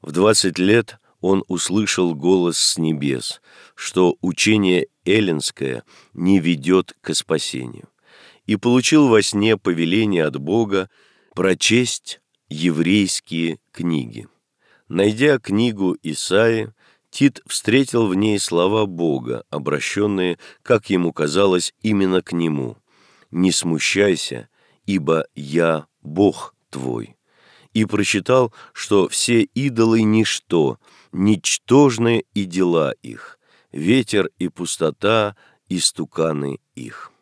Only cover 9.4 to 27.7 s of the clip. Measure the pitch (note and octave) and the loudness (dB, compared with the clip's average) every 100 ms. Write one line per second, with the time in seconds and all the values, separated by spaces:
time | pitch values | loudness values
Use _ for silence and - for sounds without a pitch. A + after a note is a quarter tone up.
9.4 | G#2+ G#2+ - E2 E2 G2 G#2+ F2+ D#2 C#2+ | 2 2 0 0 0 0 0 0 -2 -4
10.4 | C#2+ G#2+ A2 G2 F#2+ _ _ _ _ - | -2 -2 0 -2 -4 _ _ _ _ -2
11.4 | F#2 F2+ - A2+ B2 - - - _ _ | 0 0 2 0 0 -6 -12 -20 _ _
12.4 | _ D2+ F2 D#2 E2+ G#2 F#2+ - _ E2 | _ -4 -2 0 2 2 0 -4 _ -6
13.4 | E2 D#2 _ - E2+ D#2 A#1 A1+ - _ | -6 -8 _ -8 -4 -4 -6 -14 -20 _
14.4 | _ _ _ _ _ E2 G#2 G#2+ C#3+ C3+ | _ _ _ _ _ 0 0 2 2 2
15.4 | - G2+ A#2+ G#2 F#2+ E2+ D#2+ D2 - F#2+ | 0 0 0 0 -2 -2 -8 -8 0 2
16.4 | A#2 A2+ G#2+ _ _ _ _ - D3 - | 2 0 -4 _ _ _ _ 0 0 0
17.4 | _ - - B2+ C3+ A#2+ A2 F#2 G#2+ G2+ | _ -6 0 2 2 0 0 2 0 0
18.4 | - E2+ F2+ A2 G#2 E2+ E2+ C2+ A#1+ A#1+ | 0 0 2 2 -2 -2 -2 -2 -4 -10
19.4 | - D2 C2+ D2 - - G#2 G2 F2+ E2+ | -8 -8 -4 -4 -4 -2 -2 0 -2 -4
20.4 | - - - A#2 - F#2+ E2+ D#2 D2+ E2 | -12 -20 0 0 2 0 0 -2 -2 2
21.4 | G2+ F2+ E2+ _ A2 G2+ F#2+ F#2 - E2+ | 2 2 -2 _ -2 0 2 0 -2 -4
22.4 | E2+ D2 B1+ A1+ _ _ _ _ _ E2+ | -2 -2 -6 -12 _ _ _ _ _ 0
23.4 | F#2 E2 F2 D#2+ - F#2+ G2+ E2 - B1 | 0 0 -2 -2 -2 0 2 0 -4 -10
24.4 | A1+ _ _ _ - G2 D2+ D#2+ D#2 - | -14 _ _ _ -4 -4 0 -2 -2 -12
25.4 | C#2 D#2+ E2 D#2 D2+ _ D2 D#2+ G2+ - | -4 0 2 0 -4 _ -10 2 2 2
26.4 | - _ _ C#2 B1+ A#1 A1 _ _ _ | -14 _ _ -10 -8 -8 -10 _ _ _
27.4 | _ _ _ | _ _ _